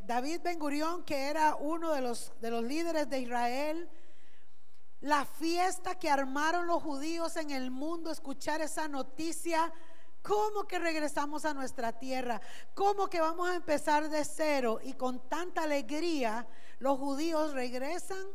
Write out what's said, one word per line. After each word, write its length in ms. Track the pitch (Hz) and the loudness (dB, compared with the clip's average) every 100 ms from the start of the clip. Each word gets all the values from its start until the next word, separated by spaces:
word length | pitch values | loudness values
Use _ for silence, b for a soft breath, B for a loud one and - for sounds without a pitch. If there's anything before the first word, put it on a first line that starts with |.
| 202 | 0
David 360 | 240 277 339 | 0 0 0
Ben 160 | 349 339 | 0 0
Gurión, 440 | 294 294 311 349 | 0 0 0 0
que 240 | - 285 277 | 0 0 0
era 280 | 311 311 - | 4 4 4
uno 380 | 285 330 330 | 0 0 0
de 80 | 285 | 2
los, 320 | 247 233 - - | 0 -2 -2 -2
de 100 | 226 | 0
los 120 | 233 | 0
líderes 460 | 233 311 339 320 294 | 0 0 0 0 0
de 100 | 269 | 0
Israel, 680 | 240 240 240 254 302 330 349 b b b b b b - - - - - | 0 0 0 0 0 0 -2 b b b b b b -4 -4 -4 -4 -2
la 240 | 269 294 254 | 2 2 2
fiesta 720 | - 330 349 370 370 370 359 | -2 0 2 2 0 -2 -2
que 120 | 320 | 2
armaron 580 | 277 262 277 311 349 349 | 2 2 0 2 2 2
los 160 | 330 | 2
judíos 540 | 311 269 311 330 330 339 | 0 -2 -2 -2 -2 -2
en 140 | 302 | -2
el 200 | 269 254 | -2 -2
mundo, 400 | 254 311 339 330 | -2 -2 -2 -2
escuchar 500 | 294 262 269 311 311 | -4 -4 -2 -2 -2
esa 260 | 311 339 311 | -2 -2 -2
noticia, 840 | 277 262 - 330 320 339 320 330 330 B B B - | -2 -2 -2 -2 -2 0 2 2 0 B B B -2
¿cómo 460 | - 415 427 415 392 | 0 2 2 0 -2
que 120 | 359 | 0
regresamos 640 | 330 311 302 311 294 302 311 | 0 0 0 0 0 0 -2
a 80 | |
nuestra 440 | 277 254 - 233 233 | -2 -2 -2 -2 -2
tierra? 440 | 262 262 247 214 B B B | -2 -2 0 -2 B B B
¿Cómo 340 | - 392 403 381 | 2 2 4 2
que 140 | 349 | 2
vamos 280 | 320 339 349 | 2 2 0
a 60 | 359 | 0
empezar 540 | 330 294 311 294 311 | 2 2 4 2 4
de 140 | 302 285 | 0 0
cero? 540 | - 311 277 240 220 | 0 2 2 2 0
Y 100 | 240 | -2
con 360 | 262 254 247 - | 0 0 0 0
tanta 340 | 311 359 349 | -2 0 0
alegría, 840 | 311 285 220 302 339 302 226 226 233 B B B | 2 0 0 0 0 2 2 0 -2 B B B
los 200 | 262 269 | 2 2
judíos 540 | 277 269 330 311 311 | 2 0 0 2 2
regresan 720 | 262 247 247 277 349 - 381 381 | 0 -2 -2 -2 -2 -2 -2 -2